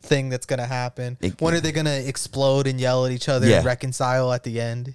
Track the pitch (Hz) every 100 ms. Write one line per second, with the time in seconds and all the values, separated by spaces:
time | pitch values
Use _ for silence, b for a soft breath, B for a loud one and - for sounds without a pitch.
0 | - 139 135 127 - 127 123 127 123 -
1 | 123 127 - - 165 165 160 156 156 139
2 | 131 - - 135 135 135 135 127 127 127
3 | 127 127 - 131 120 98 101 123 131 127
4 | 127 127 127 123 127 117 117 120 127